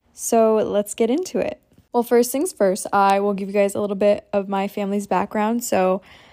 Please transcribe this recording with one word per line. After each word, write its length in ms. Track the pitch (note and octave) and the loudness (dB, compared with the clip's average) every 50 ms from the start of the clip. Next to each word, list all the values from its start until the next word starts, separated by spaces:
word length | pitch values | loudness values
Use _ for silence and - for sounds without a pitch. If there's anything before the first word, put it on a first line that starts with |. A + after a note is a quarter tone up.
| _ _ _ | _ _ _
So 440 | - - - - A3+ A3+ A3 A3 | -12 -6 0 2 4 4 4 4
let's 360 | G#3+ G#3 - F#3+ G3+ G#3 - - | 2 0 0 -2 -2 -2 -4 -4
get 160 | - A#3 A3 | -4 -2 0
into 300 | B3 D#4+ F#4 - - G#3 | 0 -2 -4 -4 -4 -4
it. 200 | - - - - _ _ _ _ _ _ | -4 -4 -6 -10 _ _ _ _ _ _
Well, 120 | _ A#3+ A#3 | _ -4 0
first 300 | - B3 A#3+ A#3+ B3 - | 2 2 2 2 2 0
things 200 | C4+ D#4 F#4+ - | -4 -4 -4 -2
first, 340 | - G#3 F#3+ F#3 G3+ - - - | 0 0 0 2 0 -4 -2 2
I 260 | G3+ G3 G3 G3 G3 | 2 4 4 4 2
will 120 | G3+ G3+ G3+ | 2 0 -2
give 160 | F#3+ G3+ F#3+ | -2 -6 -4
you 60 | G3 | 0
guys 200 | G#3 G3+ G3+ G3+ | 0 0 2 0
a 60 | A3 | -2
little 160 | G#3 G3+ G3+ | -4 -4 -2
bit 320 | F#3+ G#3 G#3 G#3 G3+ - _ | 2 2 2 2 2 -2 _
of 200 | - G3+ G3 G3 | -4 -4 -4 -2
my 180 | G3+ G3 G3 G3+ | -4 -4 -4 -4
family's 380 | - G#3 G3+ G3 G3+ G#3 G3+ | -4 -6 -4 -2 -2 -4 -2
background. 580 | G3+ G3 F3+ F#3+ - - A3 G#3 G#3+ A#3 A#3+ A#3+ | -2 -2 -2 -2 -2 -2 -2 -2 0 -2 -2 -4
So 380 | - - F#3+ F#3 F#3 F#3 G3 - - - - - - | -2 0 0 2 2 0 -2 -4 -12 -20 -20 -20 -20